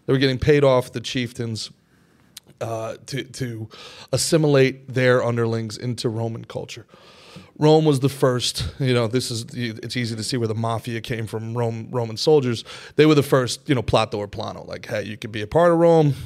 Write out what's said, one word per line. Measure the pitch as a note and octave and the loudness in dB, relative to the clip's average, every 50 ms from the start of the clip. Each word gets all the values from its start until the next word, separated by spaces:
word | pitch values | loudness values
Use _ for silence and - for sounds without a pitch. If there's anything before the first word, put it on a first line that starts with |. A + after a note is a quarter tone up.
| _ | _
They | - C#3 | 0 2
were | C3 | 2
getting | C#3 C3+ C3 B2 | 2 2 0 2
paid | - D3+ D3+ D3 C#3 | 4 4 4 6 6
off | C3+ C3 B2+ B2 - | 4 4 2 0 -2
the | - A#2+ | -8 -10
chieftains, | G#2 - - C3+ B2 A2+ - - A#2+ A2+ A2+ G#2 - - - _ _ _ _ _ _ _ _ _ _ _ _ - - _ _ _ | -8 -6 -4 -4 -4 -4 -6 -8 -8 -6 -6 -8 -10 -12 -14 _ _ _ _ _ _ _ _ _ _ _ _ -20 -20 _ _ _
uh, | A#2+ A#2 A2+ A2+ A2 A2+ - - - | -8 -8 -6 -8 -8 -8 -10 -12 -12
to, | - - C3 - | -10 -8 -8 -8
to | - C3 - C3 A#2+ A#2 A2 A2 A2 - - - - - - - - | -10 -10 -8 -8 -8 -8 -10 -12 -14 -14 -18 -20 -20 -20 -20 -8 -4
assimilate | - B2+ - - E3+ D#3+ D#3 D3 C#3+ C3+ C3+ C3 C3 C3+ - - A#2 | -4 -2 0 2 2 2 4 4 6 4 4 4 2 -4 -12 -6 -2
their | B2+ B2+ B2+ B2 B2+ G2+ | 2 4 4 4 4 2
underlings | A#2+ A#2 A#2 A#2 A2+ A2+ A2+ A2+ A2 G#2+ - | 0 0 0 0 0 -2 -2 -4 -6 -8 -8
into | - B2 A#2+ G#2+ - B2+ | -6 -6 -6 -4 -4 -4
Roman | A2 A2 A2+ A#2 A2+ A#2 A#2 | -4 -4 -6 -6 -6 -8 -12
culture. | - - - - - - - - _ - _ - - - - - - - - - - _ - | -10 -10 -10 -10 -10 -14 -18 -20 _ -20 _ -20 -20 -20 -20 -20 -20 -20 -20 -20 -20 _ 2
Rome | C#3+ D3+ D#3 D#3+ D#3+ | 4 6 6 6 6
was | D#3 D3 C3 | 4 2 2
the | B2+ C3+ | 2 -2
first, | - - - C3 B2 B2 A2+ - - - - - - - | 0 2 2 2 2 0 -2 -4 -4 -4 -8 -8 -6 -4
you | C#3+ B2+ B2+ | 0 0 2
know, | A#2+ A#2+ G#2+ | 2 2 0
this | A#2 B2+ B2+ - | 0 -2 -2 -2
is, | B2+ A2+ A#2 - - | -6 -8 -8 -8 -8
it's | A#2+ A#2+ A#2 A2 - - A#2 - | -8 -8 -8 -8 -10 -10 -8 -6
easy | B2+ A#2+ A2 A#2 | -6 -4 -4 -6
to | A2 G#2+ | -6 -6
see | - - B2 | -4 -4 -2
where | A#2 G#2+ | -2 -2
the | A2 | -2
mafia | A2 A2+ A2+ A2+ A2 - B2+ A#2 A2+ | -2 -2 -2 -4 -4 -6 -6 -8 -8
came | G#2+ - B2 A2 A2+ G#2 | -6 -6 -6 -6 -6 -6
from, | - A2 A2+ A2+ A2+ A#2+ | -8 -8 -8 -6 -4 -4
Rome, | A#2+ A2+ A#2 A2+ A2+ - | -2 -4 -4 -6 -10 -6
Roman | - B2+ A#2 A2+ A2 A2 | -6 -4 -4 -4 -6 -2
soldiers. | - D#3+ D#3 D3+ C3 B2 A#2 A2 - - - - - - - | 2 4 4 4 4 2 -2 -4 -6 -12 -18 -18 -18 -4 2
They | - D3+ | 4 6
were | D#3 D#3 | 6 6
the | C#3+ C#3 | 4 4
first, | - - C3+ B2+ A2+ - - _ - | 4 2 2 2 0 -4 -8 _ -2
you | D3 | -2
know, | B2 | -2
plot | A2 - - A#2+ A2 A2 A#2 | 0 2 2 2 2 0 -2
or | G#2 G#2 G2+ | -6 -8 -8
plano, | - G#2+ G#2+ G#2 F2+ F2 - | -10 -10 -10 -10 -10 -12 -14
like, | - F2+ F#2 F#2 - | -14 -14 -14 -10 -8
"Hey, | A#2 G#2+ G2 | -8 -8 -6
you | G#2+ G#2+ G#2 | -8 -10 -10
can | - A2 | -12 -10
be | G#2 A2 | -8 -8
a | G#2 G#2 | -8 0
part | - D#3 F3 F3 | 2 4 4 6
of | E3+ E3 | 6 6
Rome | E3+ E3+ E3 D#3+ D#3 D3 C3+ - - | 6 6 6 6 6 4 2 -2 -6